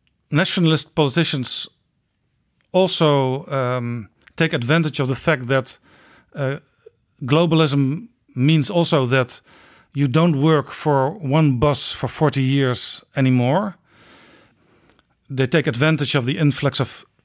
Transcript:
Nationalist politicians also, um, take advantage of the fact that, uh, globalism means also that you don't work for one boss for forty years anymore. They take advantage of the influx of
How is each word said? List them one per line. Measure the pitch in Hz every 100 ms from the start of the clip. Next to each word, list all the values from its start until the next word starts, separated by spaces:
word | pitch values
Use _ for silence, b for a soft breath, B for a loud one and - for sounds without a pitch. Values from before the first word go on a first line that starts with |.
| _ _ -
Nationalist | 147 190 - 160 156 -
politicians | 170 143 165 156 143 120 - - _ _ _ _ _ _ _ _ _ _
also, | 185 185 - 156 143 131 131 175
um, | 139 123 127 120 120 101 _ - -
take | 160
advantage | 147 117 165 156 -
of | 131
the | 131
fact | 165 143 120
that, | 135 123 - b b b b b
uh, | - 135 143 _ _ - _ _ -
globalism | 127 151 170 160 156 143 135 160 - _ _
means | 123 139 160 131
also | 180 165 156 123
that | 131 123 - b b b b b
you | 139 143
don't | 151 175 139
work | 156 151 -
for | - 151 139 135
one | 208 143 151 151 123
boss | 147 135 -
for | - 123
forty | - 151 135
years | 131 139 131 120 - - _
anymore. | 143 131 127 123 170 208 - b b b b b b b b b b b b b _ -
They | 131 131
take | 160 139
advantage | 117 156 156 143 147
of |
the | 120 185
influx | 147 135 139 -
of | 127 - - _